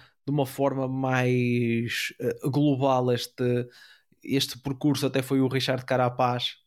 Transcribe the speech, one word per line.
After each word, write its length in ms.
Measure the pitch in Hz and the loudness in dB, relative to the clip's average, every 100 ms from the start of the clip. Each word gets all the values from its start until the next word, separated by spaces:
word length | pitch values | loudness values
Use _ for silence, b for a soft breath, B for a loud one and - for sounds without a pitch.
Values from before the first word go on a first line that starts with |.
| B B - | B B -4
de 60 | |
uma 120 | 147 | -2
forma 440 | 135 - 139 135 131 | -2 0 -2 0 -4
mais, 1200 | 131 131 127 127 127 123 120 117 117 117 - - - | -2 0 2 2 2 2 2 0 0 -2 -4 -6 -6
eh, 180 | 123 - 147 | -6 -4 -2
global 640 | 139 147 131 139 131 123 | 2 2 2 2 2 2
este, 560 | 120 - - 123 123 120 B B B B _ | 0 -4 -4 0 0 -2 B B B B _
este 340 | - 135 - - | -4 -2 -2 -6
percurso 480 | 139 135 151 139 135 | -6 -2 0 2 2
até 160 | 131 | 0
foi 180 | 127 135 | 0 2
o 60 | 131 | 2
Richard 380 | 131 123 131 | 0 -2 -2
Carapaz. 720 | - 127 123 123 123 123 - - | 0 0 0 2 0 0 -4 -8